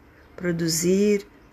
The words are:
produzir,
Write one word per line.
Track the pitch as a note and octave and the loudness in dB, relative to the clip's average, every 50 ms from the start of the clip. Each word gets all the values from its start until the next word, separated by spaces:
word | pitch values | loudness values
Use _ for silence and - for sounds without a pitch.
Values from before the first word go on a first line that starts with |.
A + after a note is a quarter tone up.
| - - - - - - - | -20 -20 -20 -20 -20 -20 -18
produzir, | - F3+ F3+ F3 E3 E3+ E3 D#3+ E3 E3+ F3 F#3+ F#3+ G3+ G#3 G#3 G3+ G3+ - - - - - | -8 -4 -4 -2 -2 -2 -2 -2 0 0 2 2 2 4 2 2 0 -2 -8 -20 -20 -20 -20